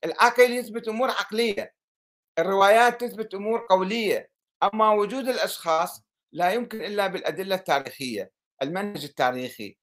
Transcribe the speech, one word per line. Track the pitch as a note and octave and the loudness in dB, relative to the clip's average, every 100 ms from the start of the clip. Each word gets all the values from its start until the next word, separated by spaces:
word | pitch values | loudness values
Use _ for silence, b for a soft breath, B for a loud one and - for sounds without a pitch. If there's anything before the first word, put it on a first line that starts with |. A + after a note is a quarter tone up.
| E3 | -8
العقل | - A#3 A#3+ B3 | 2 2 6 4
يثبت | B3 G#3 A3 A3 | 4 -6 -8 -8
أمور | A3 C4 | -4 -2
عقلية، | - G3 G#3+ A#3 G3+ - _ _ _ _ _ _ - | -2 -4 -2 0 -2 -8 _ _ _ _ _ _ -4
الروايات | E3 G3 G3 A3 A#3+ A#3+ | 0 4 6 8 6 2
تثبت | A#3+ G3 A3 | -8 -8 -10
أمور | F#3+ G#3 A3+ - | -8 -4 -4 2
قولية، | F#3 F#3 A3+ G#3+ A#2+ - _ _ _ | 2 2 -2 0 -2 -4 _ _ _
أما | F#3+ G#3+ G#3+ | -2 4 4
وجود | G#3+ G#3 B3+ B3+ | 4 2 -2 -4
الأشخاص | A#3+ F#3+ - E3+ D#3+ F3 - _ _ _ | -2 -2 -4 0 0 0 -6 _ _ _
لا | D3+ F3 | -2 0
يمكن | A3 A#3+ A3 | 0 -6 -10
إلا | E3+ G#3 G3 | -8 -2 -2
بالأدلة | F#3 - D#3 F#3+ F#3+ | -2 -6 -6 -4 -4
التاريخية، | F#3 C#3+ C3+ - C3 G#2+ F#2+ _ _ _ | 0 -2 -2 -10 -8 -6 -8 _ _ _
المنهج | C3+ F3+ G3+ G3+ | -6 -4 -6 -8
التاريخي | C#3+ - C3 B2+ B2+ - G2+ - | -12 -2 -2 -2 -8 -10 -14 -16